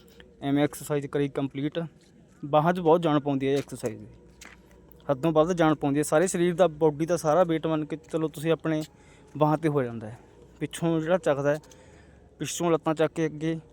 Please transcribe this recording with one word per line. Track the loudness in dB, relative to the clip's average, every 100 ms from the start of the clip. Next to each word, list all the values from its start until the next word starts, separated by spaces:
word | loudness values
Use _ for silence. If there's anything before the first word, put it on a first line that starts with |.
| -20 -20 -20 -10
ਐਵੇਂ | -2 0
ਐਕਸਰਸਾਈਜ਼ | 0 -2 -6 -4 -2
ਕਰੀ | -2 -2
ਕੰਪਲੀਟ। | -2 -6 -4 -6 -6 -10 -12 _ _ _ _
ਬਾਹਾਂ | 0 4 4
'ਚ | 4
ਬਹੁਤ | 4 4
ਜਾਨ | 4 2
ਪਾਉਂਦੀ | 2 0 0
ਹੈ |
ਇਹ | -2
ਐਕਸਰਸਾਈਜ਼, | -4 -6 -8 -8 -14 -20 -20 -20 -20 -20 -20 -20 -20 -10 -4
ਹੱਦੋਂ | -2 2
ਵੱਧ | 4 4
ਜਾਨ | 4 2
ਪਾਉਂਦੀ | 2 0 -2
ਹੈ। |
ਸਾਰੇ | 2 2 2
ਸਰੀਰ | 2 0
ਦਾ, | 2 2
ਬਾਡੀ | 2 0 0 -2
ਦਾ | -2
ਸਾਰਾ | 2 2
ਵੇਟ | 2 0 -2
ਮੰਨ | -4
ਕੇ | -4 -8
ਚਲੋ | -8 -4 -4
ਤੁਸੀਂ | -4 -2
ਆਪਣੇ | -2 -2 -4 -6 -14 -20 -20 -16 -2
ਬਾਹਾਂ | 0 2
'ਤੇ | 0
ਹੋ | -2
ਜਾਂਦਾ | -2 -6 -12
ਹੈ। | -16 -20 -20 -20 -12
ਪਿੱਛੋਂ | -12 -4 -2 0
ਜਿਹੜਾ | 0 0
ਚੱਕਦਾ | 2 0 0
ਹੈ, | -2 -4 -20 -20 -20 -20 -20 -20 -12
ਪਿੱਛੋਂ | -8 -2 0
ਲੱਤਾਂ | 0 0
ਚੱਕ | 0 0
ਕੇ | 0 -4
ਅੱਗੇ, | -4 -6 -6 -8